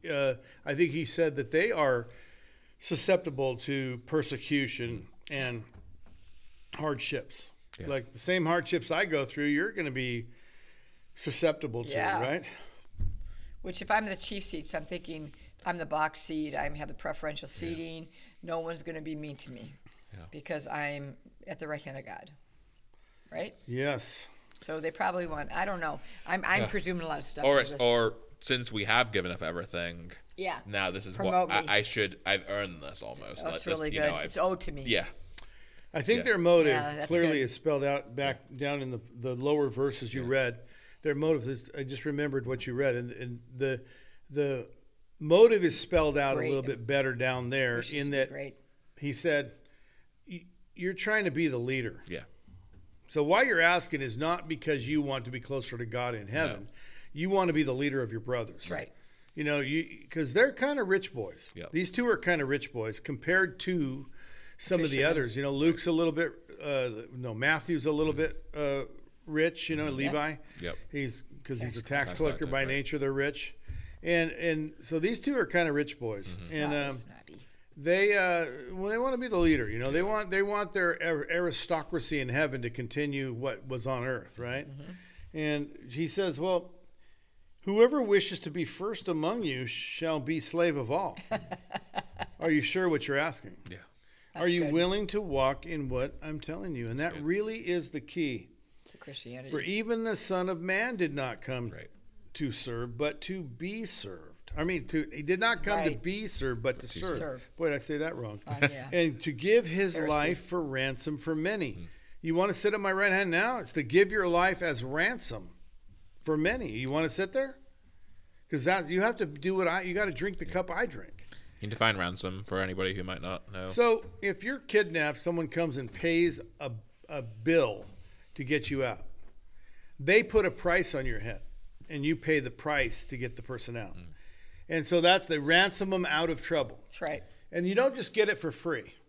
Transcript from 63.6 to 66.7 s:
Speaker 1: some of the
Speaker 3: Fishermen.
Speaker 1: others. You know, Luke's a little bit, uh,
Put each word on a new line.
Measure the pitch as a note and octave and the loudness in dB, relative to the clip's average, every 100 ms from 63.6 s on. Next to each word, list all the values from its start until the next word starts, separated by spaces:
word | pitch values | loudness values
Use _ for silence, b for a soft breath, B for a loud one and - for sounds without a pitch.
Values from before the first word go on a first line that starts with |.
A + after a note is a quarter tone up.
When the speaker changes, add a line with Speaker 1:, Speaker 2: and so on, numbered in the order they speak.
| - F3+ C#3+ C3 C3+ B B B B B | -2 0 0 -4 -12 B B B B B
Speaker 1:
some | - F3+ | 0 2
of | D#3+ | 2
the | C3+ | 4
Speaker 3:
Fishermen. | C#3+ | 4
Speaker 1:
others. | D#3+ B2+ A2 | 4 0 -2
You | |
know, | C#3 | -2
Luke's | C#3 D#3 E3+ - | 4 4 4 2
a | |
little | E3 E3 | 4 2
bit, | D#3 E3 - - - | 2 -2 -2 -18 -10
uh, | D3 | -2